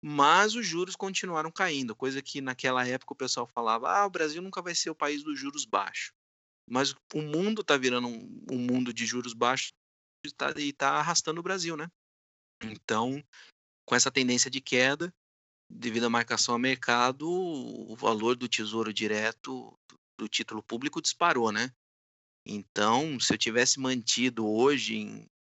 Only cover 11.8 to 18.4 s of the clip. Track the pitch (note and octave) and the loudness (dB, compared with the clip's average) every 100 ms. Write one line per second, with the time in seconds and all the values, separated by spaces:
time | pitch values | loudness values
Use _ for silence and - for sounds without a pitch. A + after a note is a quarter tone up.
11.8 | E3 _ _ _ _ _ _ _ A2 A2 | -10 _ _ _ _ _ _ _ -12 -12
12.8 | - A2 A#2+ C#3 - - - _ _ _ | -2 0 0 -2 -10 -20 -20 _ _ _
13.8 | - A#2+ C3 C3+ B2+ B2 C3 C3 - B2+ | 0 2 4 2 2 4 2 -2 0 4
14.8 | C3 D3 F3 - _ _ _ _ _ - | 4 2 -4 -8 _ _ _ _ _ -8
15.8 | A#2+ A2+ A#2 A#2 A#2 A2+ - A#2+ B2+ C3 | -2 0 2 2 0 0 0 2 2 0
16.8 | - A#2+ B2 C3+ D#3 F3+ F#3 D3+ A#2+ A2+ | 2 4 4 2 -2 -2 -2 -4 -8 -10
17.8 | - A2 G#2+ A2 A2+ B2+ | -12 -2 2 2 2 0